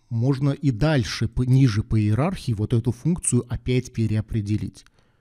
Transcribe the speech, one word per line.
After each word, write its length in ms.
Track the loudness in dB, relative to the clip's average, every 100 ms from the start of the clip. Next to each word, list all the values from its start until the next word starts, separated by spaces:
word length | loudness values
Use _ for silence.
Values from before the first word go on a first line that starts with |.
| -8
можно 400 | -2 0 0 -2
и 220 | 0 -2
дальше, 560 | 0 2 2 0 -2 -4
по-, 160 | -2
ниже 400 | 2 4 4 2
по 160 | 0 0
иерархии, 520 | 2 2 0 -2 -4
вот 200 | -2 0
эту 180 | 0 0
функцию 540 | -2 -2 -2 0 -2 -2
опять 460 | -6 -2 -2 -2
переопределить. 920 | -4 -2 -2 -2 -4 -2 -4 -4 -12 -20 _ _ _